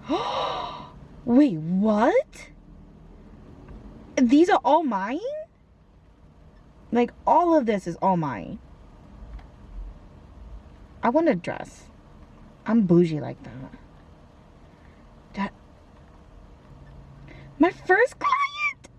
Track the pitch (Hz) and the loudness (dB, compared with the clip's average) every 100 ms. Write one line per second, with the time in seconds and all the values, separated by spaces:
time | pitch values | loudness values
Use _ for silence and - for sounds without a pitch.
0 | - 339 480 - - - - - - - | -4 -4 -4 -6 -6 -8 -10 -14 -18 -20
1 | - - - 240 294 160 160 185 214 208 | -20 -14 2 4 4 0 -4 0 0 2
2 | 247 466 - - - - - - - - | 2 2 -2 -14 -20 -20 -20 -20 -20 -20
3 | - - - - - - - - - - | -20 -20 -20 -20 -20 -20 -20 -20 -20 -20
4 | - - 247 285 359 392 247 302 311 202 | -8 0 4 4 4 2 4 2 2 -2
5 | 196 285 480 605 622 _ _ _ _ _ | -4 -6 -8 -10 -14 _ _ _ _ _
6 | - _ - - - - - - - 233 | -20 _ -20 -20 -20 -20 -20 -20 -4 -2
7 | 240 - - 302 349 330 226 202 175 165 | -2 -2 2 4 4 2 2 -4 -4 -2
8 | 190 180 151 110 - 220 - - - - | 0 0 -2 -8 -10 -16 -18 -20 -20 -20
9 | - - - - - - - - - - | -20 -20 -18 -18 -18 -20 -18 -16 -16 -18
10 | - - - - - - - - - - | -20 -20 -20 -20 -20 -20 -20 -20 -20 -4
11 | 226 269 330 185 - - - - - - | 0 2 2 0 -4 -10 -12 -18 -20 -20
12 | - - - - - - - 233 185 175 | -20 -20 -20 -20 -20 -14 -2 0 4 4
13 | 175 151 123 131 - 127 - - - - | 4 -2 -8 -12 -16 -16 -18 -20 -20 -20
14 | - - - - - - - - - - | -20 -20 -20 -20 -20 -20 -20 -20 -20 -20
15 | - - - - 196 - - - - - | -20 -20 -18 -8 -8 -10 -20 -20 -20 -20
16 | - - - - - - - - - - | -20 -20 -20 -20 -20 -20 -20 -20 -20 -20
17 | - - - - - - 330 - - 370 | -20 -20 -20 -20 -20 0 0 0 0 2
18 | 523 - 1077 1077 1077 1077 1077 1077 - | 2 0 -4 -2 -4 -4 -6 -6 -20